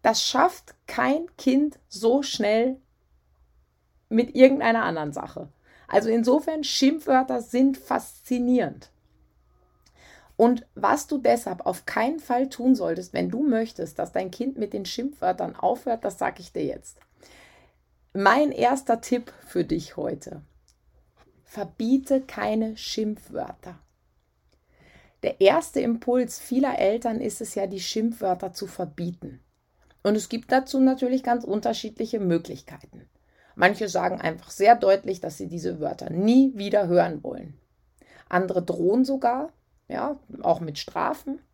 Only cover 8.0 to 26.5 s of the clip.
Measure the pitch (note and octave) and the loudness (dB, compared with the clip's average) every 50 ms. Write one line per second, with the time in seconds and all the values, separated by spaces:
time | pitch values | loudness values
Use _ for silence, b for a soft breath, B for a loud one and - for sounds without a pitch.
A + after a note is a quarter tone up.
8 | - - - - _ - B3 B3 B3 A#3+ B3+ B3 F#3+ C#3+ - - - _ _ _ | -4 -8 -20 -20 _ -4 -2 -2 2 2 2 2 2 -2 -4 -12 -20 _ _ _
9 | _ _ _ _ _ _ _ _ _ _ _ _ _ _ _ _ _ b b b | _ _ _ _ _ _ _ _ _ _ _ _ _ _ _ _ _ b b b
10 | b b b b b b b - A3 A#3+ B3 A#3 - _ _ G3+ G3+ G3 - D4 | b b b b b b b 4 4 4 4 0 -4 _ _ -2 2 2 2 2
11 | - - D#4 C4+ A#3 A#3 A#3+ A#3+ - G3 F#3 F3 - - F3 - _ - - G#3+ | 0 -4 -6 0 2 2 2 2 0 -8 -8 -4 -4 -4 -4 -4 _ -6 -2 -2
12 | A3+ B3+ D#4+ D#4+ - - B3 B3 C4+ C4+ - - A#3 C4 C4 A3+ F3+ E3 E3 F3+ | -2 -2 -2 -6 -4 -2 0 0 0 -2 -4 0 4 4 4 4 2 -4 -4 -4
13 | F3+ - - F3+ F3+ F3+ F#3+ A#3+ D4+ D4 A#3 A3+ A3+ A3+ - - E3 - - - | -6 -6 -4 -4 -4 -2 -2 -2 0 0 2 0 -2 -4 -6 -10 -10 -8 -6 -8
14 | D#3 E3 - F#3 F#3 F#3 F3+ - A#3+ C4+ C4+ A#3+ G#3+ G#3 - G3+ F#3+ F#3 - - | -8 -4 -4 -6 -6 -6 -8 -6 -6 -6 -4 -6 -8 -6 -6 -8 -8 -8 -8 -6
15 | A#3+ C#4+ D4 _ - F#3 F3+ F3 F3 F3 - - - - B3 - - C4 A3+ A3+ | -8 -8 -8 _ -4 -4 -2 -2 -6 -8 -6 -2 -2 -2 -2 -2 -4 -6 -6 -4
16 | - G3+ F#3 - F3+ F3+ F3+ - F3 - _ E3+ D#3 C#3 - - _ - - _ | -4 -8 -6 -4 -4 -4 -4 -6 -20 -12 _ -6 -6 -6 -8 -10 _ -20 -20 _
17 | _ _ b b b b b b b b b b b b b b _ _ _ _ | _ _ b b b b b b b b b b b b b b _ _ _ _
18 | _ _ _ G3+ G3+ G3 A3+ C4+ D4+ C#4+ - - - A#3+ C4+ C4+ - - A#3 A3+ | _ _ _ 2 4 4 6 6 2 2 2 2 2 2 2 0 0 0 -2 -2
19 | - - B3+ A#3+ A#3 - - - - - - F3+ E3 - D#3+ E3+ - - - - | 0 -2 -2 -2 -2 -8 -20 -20 -20 -6 -4 -2 -2 -2 -2 -6 -6 -10 -10 -8
20 | D3 B2 - D3 - - - D3+ D3 _ _ _ _ _ _ _ _ _ _ _ | -6 -6 -8 -8 -12 -16 -16 -16 -18 _ _ _ _ _ _ _ _ _ _ _
21 | _ _ _ _ _ _ _ _ _ _ - G#3+ G3 - - - A3 A3+ C4 C4+ | _ _ _ _ _ _ _ _ _ _ -10 -10 -10 -10 -6 -4 0 2 2 2
22 | C4+ - C#4 C4 C4 - - G#3 G#3 G#3 G#3+ A3 A3 A3 A3 A3 - - - - | 2 0 0 0 0 -4 -8 -6 -4 -2 0 -2 -2 -4 -6 -10 -12 -8 -6 -4
23 | A3 G#3+ G#3+ - - - - - - - - _ - F3+ F3 - _ _ _ _ | -4 -4 -4 -8 -12 -10 -8 -8 -8 -8 -12 _ -16 -18 -18 -18 _ _ _ _
24 | _ _ _ _ _ _ _ _ _ _ b b b b b b b b b b | _ _ _ _ _ _ _ _ _ _ b b b b b b b b b b
25 | b b b b - - - _ G3 G3 C4 E4 D#4 - - C#4 - A#3 A#3 A#3 | b b b b -4 -4 2 _ 6 6 6 4 0 0 -2 0 0 0 -2 -2
26 | - B3 A#3+ B3+ B3 A#3 - - - - | 0 0 0 0 0 -2 -6 -14 -10 -4